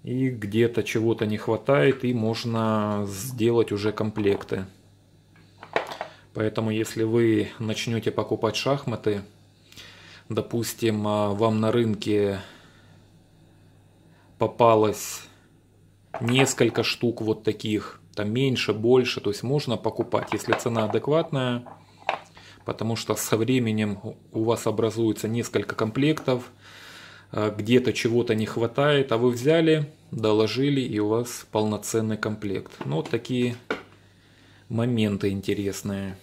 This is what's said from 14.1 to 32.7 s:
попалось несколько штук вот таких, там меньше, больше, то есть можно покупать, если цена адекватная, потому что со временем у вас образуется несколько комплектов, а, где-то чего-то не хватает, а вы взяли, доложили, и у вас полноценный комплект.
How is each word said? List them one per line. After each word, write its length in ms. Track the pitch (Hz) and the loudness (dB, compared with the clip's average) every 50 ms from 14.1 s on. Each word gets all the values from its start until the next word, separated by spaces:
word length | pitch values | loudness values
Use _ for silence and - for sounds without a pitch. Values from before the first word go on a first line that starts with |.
| - _ _ _ - _ | -20 _ _ _ -2 _
попалось 840 | 113 110 - - 117 117 110 107 107 107 98 - - - - - - - - _ _ _ _ _ _ _ _ _ _ _ _ _ _ _ - - | 0 0 4 6 6 8 8 8 6 4 2 -2 -8 -10 -10 -12 -14 -20 -20 _ _ _ _ _ _ _ _ _ _ _ _ _ _ _ -8 -4
несколько 600 | 117 117 123 131 135 127 - - 123 113 - 120 | -2 2 4 4 4 2 4 2 2 2 2 0
штук 400 | 110 - - - - 120 117 - | -2 -2 -2 0 -2 -2 -2 -2
вот 220 | 113 107 107 110 - | -2 -2 -2 0 0
таких, 560 | 110 104 - - 110 107 101 - - - - - - - | -2 -2 -2 -2 -2 -2 -2 -2 -6 -16 -18 -20 -12 -8
там 160 | - 104 104 | -6 -4 -2
меньше, 420 | 110 127 139 135 123 - - - 104 | 0 0 0 0 0 0 0 -2 -2
больше, 480 | 110 107 117 127 127 120 - - - | 0 4 6 6 6 4 2 -4 -4
то 80 | - 104 | -4 -4
есть 140 | 104 - - | -4 -4 -4
можно 340 | 120 139 147 - - 113 | -2 -2 -2 0 -2 -4
покупать, 560 | - - 113 - - 113 - - - - - 110 | -2 -2 -4 -2 -2 -4 0 -2 -2 -2 -2 -6
если 200 | 104 - - 110 | -6 0 0 -2
цена 320 | - - 123 113 113 110 | 0 0 -2 0 0 0
адекватная, 760 | 101 110 113 - 139 147 165 160 165 156 139 127 123 123 123 123 - - - - _ - - - - - - - - - - - - - - - | 0 0 -2 0 2 0 0 0 0 -2 -2 -2 -2 -2 -4 -8 -12 -20 -20 -20 _ -20 -8 -6 -6 -6 -6 -10 -20 -20 -20 -20 -20 -20 -14 -10
потому 300 | - - - 107 110 117 | -10 -8 -4 -4 -4 -4
что 200 | 110 - - 110 | -4 -2 -4 -4
со 220 | - - - - | -4 0 0 0
временем 600 | 107 113 120 131 127 120 110 107 107 107 104 101 92 - 110 - - - - | 0 2 2 2 2 2 0 0 0 0 -2 -2 -6 -8 -12 -14 -14 -20 -8
у 120 | - 113 110 | -4 -2 2
вас 220 | 113 117 113 - | 2 0 2 0
образуется 600 | 113 107 104 113 110 101 113 117 110 104 - - | -2 0 2 0 0 0 0 0 0 0 -2 -4
несколько 480 | 107 113 120 110 - - 107 101 - - | -4 -2 -4 -4 -2 -2 -2 -2 -2 -4
комплектов, 720 | - 113 110 110 135 139 156 151 - - - 131 120 - - - - - - - - - - - - - - - - - _ - | -2 -2 -2 0 0 2 2 0 0 0 -2 -2 -2 -4 -12 -20 -20 -20 -20 -20 -20 -20 -20 -20 -20 -20 -20 -20 -20 -20 _ -6
а, 160 | - 107 110 | -2 -2 -2
где-то 420 | 101 104 104 110 123 123 123 120 | -2 -4 0 4 4 4 4 2
чего-то 440 | 104 - - 117 113 120 117 120 110 | -2 0 0 2 2 2 2 2 0
не 100 | 110 110 | 0 0
хватает, 680 | - - 117 117 113 - - 139 147 147 143 135 - | -2 -2 -2 -2 0 0 2 2 4 4 2 2 2
а 60 | 175 | 0
вы 140 | 151 120 127 | 2 2 2
взяли, 600 | 120 117 123 147 160 170 160 160 156 156 147 147 - - - - | 2 2 2 4 4 4 6 4 4 2 2 -4 -8 -20 -16 -12
доложили, 680 | - 117 107 107 107 107 110 107 107 123 135 147 143 135 | -6 0 2 4 4 4 4 2 2 0 2 2 2 0
и 200 | 127 - 110 104 | 0 0 0 0
у 100 | 104 104 | 2 2
вас 360 | 110 117 123 120 - - - - | 2 0 0 -4 -8 -14 -14 -4
полноценный 680 | - 110 107 107 104 101 - - - 113 110 110 107 | -2 0 0 0 -2 -2 -4 -2 -2 0 0 0 -2
комплект. 540 | 107 - 110 107 107 - 101 95 110 - - | -2 -4 -6 -4 -4 -6 -6 -6 -6 -8 -10